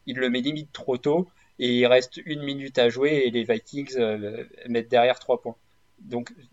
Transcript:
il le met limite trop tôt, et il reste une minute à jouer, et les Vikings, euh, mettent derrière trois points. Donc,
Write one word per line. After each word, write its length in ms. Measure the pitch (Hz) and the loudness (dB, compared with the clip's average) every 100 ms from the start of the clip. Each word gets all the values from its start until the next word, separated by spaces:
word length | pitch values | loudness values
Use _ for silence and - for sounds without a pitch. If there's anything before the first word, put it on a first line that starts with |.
| - | -10
il 120 | 127 | -4
le 120 | 127 | -2
met 120 | 123 | 0
limite 300 | 123 151 151 | -2 -6 -10
trop 260 | - - 123 | -10 -4 -2
tôt, 300 | 147 160 185 _ _ - | 2 0 0 _ _ -4
et 220 | 123 123 | 0 4
il 60 | 120 | 6
reste 300 | 127 127 - - | 6 4 -6 -10
une 180 | 147 | -8
minute 340 | 143 139 135 131 | -6 -8 -4 2
à 120 | 120 | 2
jouer, 340 | 120 139 151 127 | 4 2 2 2
et 60 | |
les 120 | 120 | 0
Vikings, 540 | 110 110 - 143 139 127 | 0 -2 -4 -10 -6 -2
euh, 460 | 113 107 104 113 127 - 120 | -2 -2 -6 -10 -14 -16 -6
mettent 220 | 117 113 | -4 2
derrière 260 | 123 120 123 | 4 4 2
trois 240 | - 123 | -2 -2
points. 140 | 120 117 _ _ _ _ | -4 -14 _ _ _ _
Donc, 340 | - 120 123 - 123 | -10 -10 -10 -16 -20